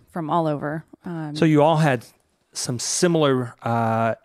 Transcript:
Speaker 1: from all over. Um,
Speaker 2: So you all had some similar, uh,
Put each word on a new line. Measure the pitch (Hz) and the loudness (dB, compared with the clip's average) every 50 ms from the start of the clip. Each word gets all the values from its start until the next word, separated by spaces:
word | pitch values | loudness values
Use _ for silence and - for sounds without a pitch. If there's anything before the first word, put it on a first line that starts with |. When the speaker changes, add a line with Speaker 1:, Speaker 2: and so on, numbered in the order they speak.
| _ _ | _ _
Speaker 1:
from | - 180 160 147 | -10 -8 -6 -2
all | 160 170 160 | -2 0 0
over. | 156 147 139 147 147 151 254 - _ - _ - | 0 -2 -4 -6 -6 -8 -8 -10 _ -20 _ -14
Um, | 185 170 160 156 151 147 | -12 -10 -10 -10 -8 -2
Speaker 2:
So | 151 170 | 0 2
you | 160 151 147 | 4 4 4
all | 143 160 165 | 4 4 4
had | 156 160 147 127 113 - - _ _ _ _ _ _ _ _ - | 4 2 2 2 0 -4 -12 _ _ _ _ _ _ _ _ -12
some | - - - 123 117 | -10 -6 -6 -6 -6
similar, | - - - - 180 175 165 160 151 139 131 127 123 120 - _ | -6 -6 -2 0 2 2 4 4 4 2 2 0 -2 -6 -10 _
uh, | - 120 117 117 117 113 113 113 113 113 110 - | -4 -2 -2 0 0 0 0 0 0 -2 -2 -2